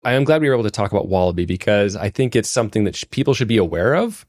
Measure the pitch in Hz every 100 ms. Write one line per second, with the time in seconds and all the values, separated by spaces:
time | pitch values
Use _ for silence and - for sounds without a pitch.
0 | 127 131 139 156 151 127 104 - 101 104
1 | - 92 90 87 87 92 - 104 101 95
2 | 104 - 127 117 107 - 113 110 101 78
3 | - - 139 131 117 113 87 82 98 156
4 | 233 208